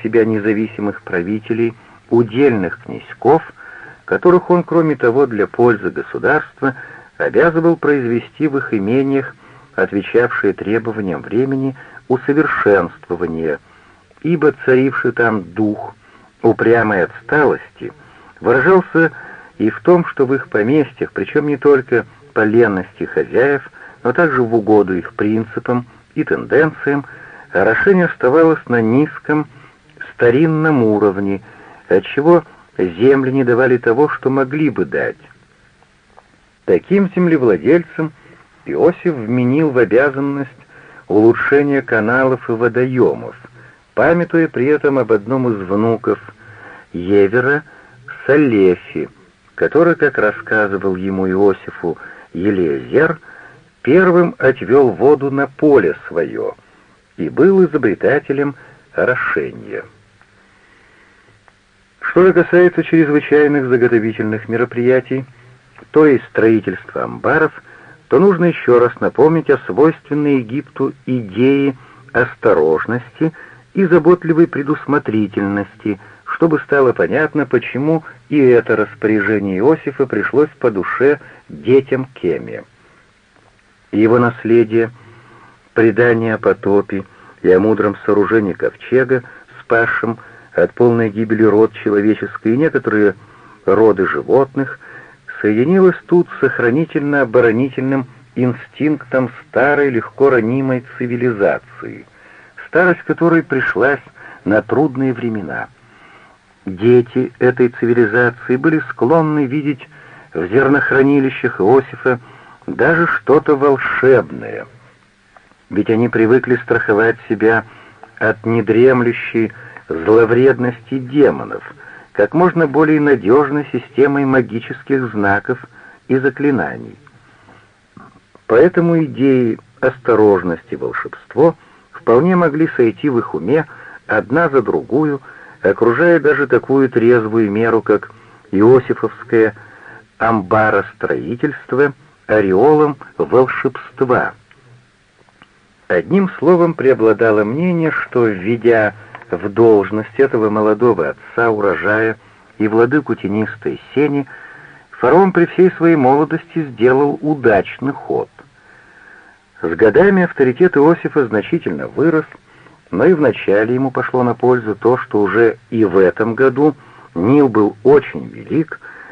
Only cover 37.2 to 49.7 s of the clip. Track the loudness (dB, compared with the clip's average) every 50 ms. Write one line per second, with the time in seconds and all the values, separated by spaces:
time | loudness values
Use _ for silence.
37.2 | 0 0 2 2 2 2 0 2 2 2 2 2 0 -4 -8 -8 -8 -8 -10 _
38.2 | _ -20 -20 -20 _ _ _ _ -12 -8 -2 0 0 0 0 0 -4 -6 -6 -6
39.2 | -4 -4 -2 0 0 0 0 0 0 0 0 0 0 2 2 2 2 0 -2 -4
40.2 | -6 -6 -6 -6 -8 -10 -14 _ _ _ _ -20 -20 -20 -20 -16 -6 -2 2 4
41.2 | 4 4 4 2 0 0 2 2 2 0 -2 -2 -2 -2 -2 -2 0 0 0 0
42.2 | 0 0 -2 -4 -4 -6 -4 -2 -2 -2 0 0 -2 0 0 2 2 0 0 -4
43.2 | -10 -16 -16 -18 -20 -20 _ -20 -20 -20 _ _ _ _ -2 0 2 2 2 0
44.2 | -2 0 0 0 0 0 -2 -2 0 0 0 0 0 0 0 0 0 0 0 -2
45.2 | -2 -2 -4 -2 -2 -2 -4 -4 -4 -4 -2 0 0 0 -2 -2 -2 -4 -4 -4
46.2 | -6 -18 -20 _ -20 -20 -20 -20 -20 -20 -20 -20 -20 _ -12 -8 -4 0 2 2
47.2 | 2 2 2 0 0 0 -2 -2 -4 _ -20 -20 -20 _ _ -20 -20 -20 -20 -8
48.2 | -2 0 2 2 2 2 4 4 4 4 2 0 -4 -12 -10 -10 -10 -10 _ _
49.2 | _ _ _ _ _ _ -6 -4 -2 0